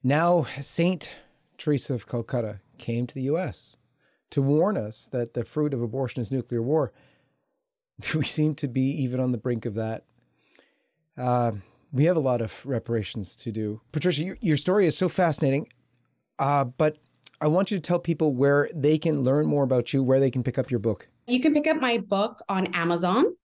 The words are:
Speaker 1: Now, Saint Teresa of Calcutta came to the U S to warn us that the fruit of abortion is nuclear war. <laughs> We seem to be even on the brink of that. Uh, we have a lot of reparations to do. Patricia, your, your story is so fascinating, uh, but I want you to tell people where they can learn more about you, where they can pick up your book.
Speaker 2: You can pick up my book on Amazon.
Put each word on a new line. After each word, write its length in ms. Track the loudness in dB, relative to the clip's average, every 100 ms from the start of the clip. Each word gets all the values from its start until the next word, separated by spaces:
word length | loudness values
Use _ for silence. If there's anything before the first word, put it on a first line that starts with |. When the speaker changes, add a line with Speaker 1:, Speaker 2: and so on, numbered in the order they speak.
Speaker 1:
Now, 440 | 2 2 4 2 0 -6
Saint 560 | -2 2 2 0 -6 -14 _ _ _ _
Teresa 360 | 0 0 0
of 140 | -4 -4
Calcutta 520 | -6 -2 -4 -4 -8 _ -12
came 300 | -6 -4 -4
to 80 |
the 80 | -4
U 160 | -2 -2
S 380 | -4 -8 -16 -20 _ _ _ _ _
to 120 | 0
warn 340 | 2 4 2 0
us 300 | -4 -10 -6
that 260 | -4 -4
the 100 | -4
fruit 300 | -4 -2 -2
of 80 | -2
abortion 400 | -4 -4 -4 -4
is 100 | -4
nuclear 300 | -4 -2 -4
war. 320 | 0 0 0 _ _ _ _ _ _ _ _ _ _ -12
<laughs> 160 | -4
We 120 | -2 -2
seem 280 | 0 0 0
to 120 | -4
be 140 | 0 -2 0
even 180 | -4 -2
on 100 | -2
the 80 | -2
brink 260 | -2 -4
of 100 | -4 -4
that. 280 | -6 -6 _ _ _ _ _ _ _ _ _ _ _ -6
Uh, 360 | 0 2 0 -2 -12 _ _
we 140 | 2
have 120 | 4 4
a 40 |
lot 220 | 2 0
of 220 | -2 -8 -4
reparations 680 | -4 -2 -4 -2 -8 -10 -8
to 140 | -8
do. 300 | -4 -4 -6 _
Patricia, 340 | -2 0 0
your, 120 | -4 -4
your 160 | 0 2
story 280 | 2 4 4
is 120 | 2
so 100 | 0
fascinating, 580 | 2 0 2 2 0 -4 _ _ _ _ _ _ -4
uh, 260 | 0 2
but 340 | 0 0 0 0 _ _ -18 _
I 60 | 0
want 240 | 2 0
you 80 | -2
to 40 |
tell 160 | 0 -2
people 360 | 0 0 0
where 340 | 2 4 4 2
they 240 | 0 2 2
can 240 | 2 0
learn 240 | 2 2 2
more 180 | 2
about 300 | 2 2 2
you, 80 | 0
where 180 | 4 4
they 100 | 4
can 120 | 2
pick 160 | -2 -2
up 120 | -2
your 100 | 0
book. 280 | 0 -2 -8 _ -2
Speaker 2:
You 140 | 2
can 140 | 4
pick 120 | 2 2
up 140 | 0
my 160 | 0 0
book 460 | 0 0 -2 -4 -4
on 160 | -2 -2
Amazon. 600 | -2 0 2 2 4 2 0